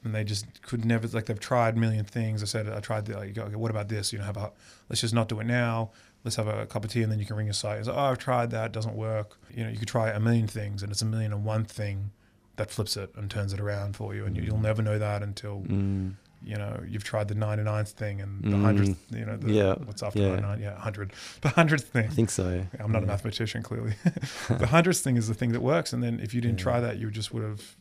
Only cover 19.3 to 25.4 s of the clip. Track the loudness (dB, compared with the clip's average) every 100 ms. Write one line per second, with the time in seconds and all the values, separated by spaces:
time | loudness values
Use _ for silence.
19.3 | -2 4 6 6 4 -2 -6 -2 2 4
20.3 | 4 0 -2 -4 -4 -6 -4 -8 -10 -16
21.3 | -2 2 6 6 4 2 2 2 4 2
22.3 | 2 0 0 -2 -4 0 2 2 0 -2
23.3 | -2 -4 -4 -6 -4 -2 2 0 0 -8
24.3 | -8 -2 2 6 6 6 4 4 2 2
25.3 | 0